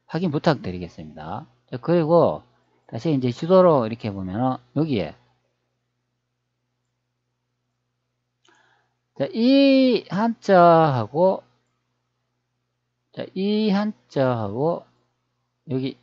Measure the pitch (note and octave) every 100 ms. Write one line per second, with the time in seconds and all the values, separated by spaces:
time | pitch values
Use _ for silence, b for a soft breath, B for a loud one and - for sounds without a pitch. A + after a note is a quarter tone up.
0 | _ D#3+ F3+ D3 E3+ C3+ G2+ F2+ E2+ -
1 | D#2 - D#2 G2+ - _ _ B2 - F3
2 | D#3 E3+ A#2+ D2 - _ _ _ _ A#2
3 | E3 C#3 B2 A#2+ E3+ F#3 F3+ D3 A2 A#2
4 | A2+ G2 F#2 G2 C3 B2+ _ - D#3+ A#2
5 | D2+ - _ _ _ _ _ _ _ _
6 | _ _ _ _ _ _ _ _ _ _
7 | _ _ _ _ _ _ _ _ _ _
8 | _ _ _ _ _ _ _ _ _ _
9 | _ - C#3 A3 A#3+ C#4 C#4 C4+ B3+ A3
10 | - F3+ A#3 A3+ - F#3 E3+ E3 D#3+ B2+
11 | G#2+ D3 F#3 - - _ _ _ _ _
12 | _ _ _ _ _ _ _ _ _ _
13 | _ - - F3+ G3 G#3+ A3 G3 G#3+ -
14 | _ C#3+ C3 A#2+ G#2 A2 D#3 F3 - _
15 | _ _ _ _ _ _ - C3 C3 -